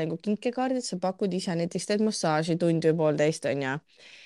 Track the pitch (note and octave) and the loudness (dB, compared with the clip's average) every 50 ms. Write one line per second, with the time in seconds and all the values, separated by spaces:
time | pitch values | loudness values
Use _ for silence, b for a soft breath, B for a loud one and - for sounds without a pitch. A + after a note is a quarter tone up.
0 | D#3+ D#3+ E3 F3 - G3+ G#3+ G3+ - B3 A#3+ B3+ B3+ C4 C4 B3+ A#3+ - G3+ F3+ | 0 0 -4 -4 -2 -2 -2 -2 -2 -4 -2 -2 -2 0 -2 -2 -4 -4 -6 -4
1 | F#3 F#3 F#3+ - G#3+ F#3+ F3 F#3 F3+ G3 E3+ E3+ E3+ E3+ - E3 - - G#3 G#3 | -4 -4 -2 -2 -2 -2 -2 -2 -2 -2 -2 -2 -2 -2 -4 -4 -2 -2 0 2
2 | G#3+ A3 G#3 - - E3 D#3 D#3 D#3+ E3+ D#3+ E3+ F3 E3+ E3 D#3+ D#3 D#3+ D#3 E3+ | 2 0 0 0 0 2 2 2 2 0 0 0 2 2 2 4 4 4 4 4
3 | D#3 D3+ D3 D3 D3 D#3 D#3+ - - C3+ B2+ C#3 C#3 C3 C3+ D3+ - B B B | 4 2 2 4 2 2 2 0 -2 -2 -2 -2 -2 -2 -4 -6 -8 B B B
4 | B B B B B | B B B B B